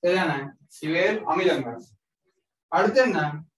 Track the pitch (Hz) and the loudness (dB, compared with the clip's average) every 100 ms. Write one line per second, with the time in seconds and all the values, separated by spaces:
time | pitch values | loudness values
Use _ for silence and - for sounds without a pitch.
0 | 175 185 170 139 143 - _ - 151 170 | 2 0 0 -4 -6 -14 _ -12 -4 0
1 | 190 220 - 170 180 139 123 117 - _ | 0 0 -2 0 2 0 -4 -10 -16 _
2 | _ _ _ _ _ _ _ - - 269 | _ _ _ _ _ _ _ 0 2 4
3 | 254 175 151 151 - | 2 2 -2 -6 -14